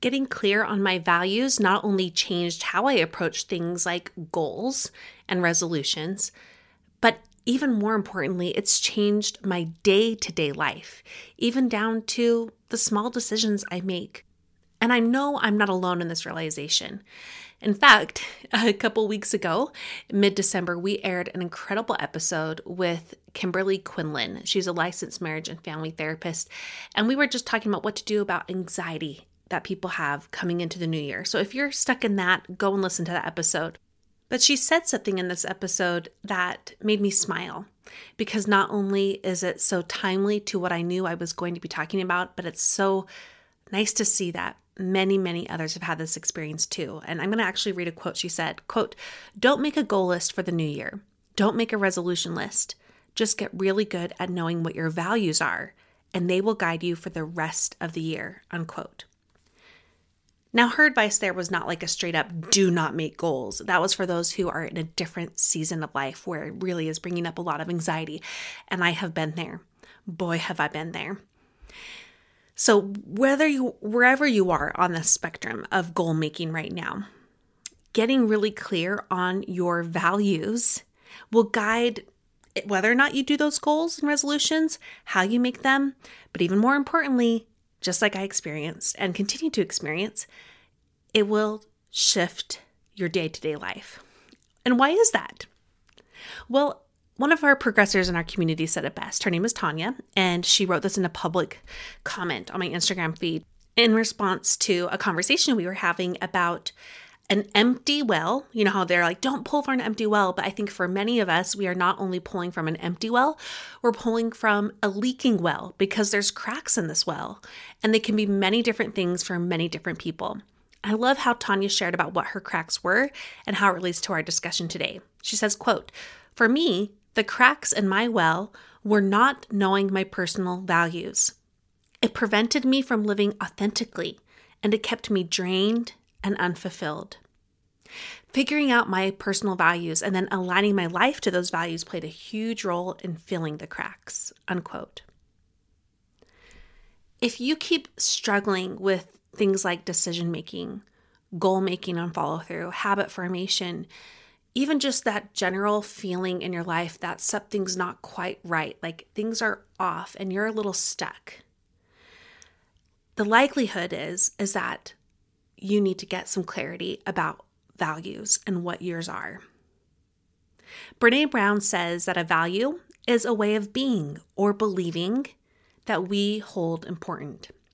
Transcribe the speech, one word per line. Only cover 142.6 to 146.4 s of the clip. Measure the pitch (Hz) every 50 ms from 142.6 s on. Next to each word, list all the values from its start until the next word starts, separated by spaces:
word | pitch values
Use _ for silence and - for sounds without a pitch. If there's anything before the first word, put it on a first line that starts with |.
| -
role | 190 175 175 180 185 185 - -
in | 180 160 160
filling | - - 196 170 160 156 151 151
the | -
cracks," | - - - - - - _ _ - - - - - - _ _ -
unquote. | 180 180 165 - - - - - _ - - - _ _ _ _ _ _ _ _ _ _ _ _ _ _ _ _ _ _ _ _ _ _ _ _ _ _